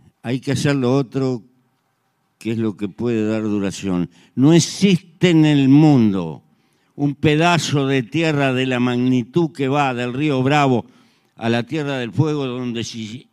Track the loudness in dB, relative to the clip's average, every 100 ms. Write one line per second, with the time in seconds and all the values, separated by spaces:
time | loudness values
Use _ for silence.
0 | _ _ -8 -6 -4 -2 0 0 0 0
1 | -2 -4 -4 -4 -10 _ _ _ _ _
2 | _ _ _ _ -6 -2 -4 -4 -10 -6
3 | -4 -2 -2 -2 -2 -2 -4 -6 -4 -2
4 | -4 -8 _ 0 4 4 4 0 2 2
5 | -2 _ 2 4 4 4 6 6 6 6
6 | 2 0 -6 -12 _ _ _ _ _ -6
7 | -6 0 0 2 2 0 0 -2 0 -2
8 | -2 -2 0 0 0 0 -2 0 0 0
9 | 0 0 0 -2 -2 -2 -2 0 -2 -2
10 | -6 -4 -2 -2 0 2 2 0 -2 _
11 | _ _ _ -8 -4 -4 -4 -6 -6 -6
12 | -6 -2 -2 -2 -6 -6 -8 -8 -10 -12
13 | -14 -14 -20